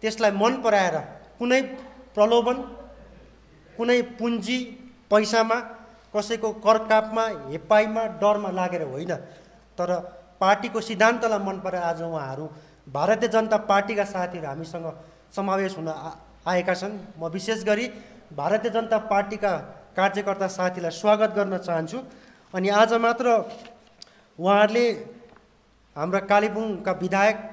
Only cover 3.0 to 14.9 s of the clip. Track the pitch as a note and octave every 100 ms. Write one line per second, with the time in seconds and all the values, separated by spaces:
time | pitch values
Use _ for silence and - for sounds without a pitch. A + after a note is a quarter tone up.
3 | - - - - _ - - - A#3+ B3
4 | A#3+ - A#3 A#3 F#3+ B3+ A#3+ - - -
5 | - G#3 G#3+ A3+ A3 A#3+ A#3 - - -
6 | _ G#3 G#3 A3+ A3 G#3+ G#3 A3 A3 A3
7 | G#3+ A3+ A3+ E3+ C3+ D#3+ - G#3+ A3 A3
8 | A3 D#3+ G#3 G#3 G3+ F#3 F3+ F3 C#3+ C3+
9 | F3 D3 - - - - _ - F3 F3+
10 | F3+ - - - F#3+ G#3 A#3 G#3+ A3 G3
11 | A3 A#3+ A3+ G#3 G3 F#3+ F#3 F3+ E3+ E3
12 | E3 D#3+ C3+ C3+ D#3 - - _ - C3+
13 | F3+ A3 A3+ A3 A3 G#3+ G#3+ G3+ G3+ G#3
14 | G3 F#3+ F3+ F3+ D3+ C#3+ D#3+ E3+ E3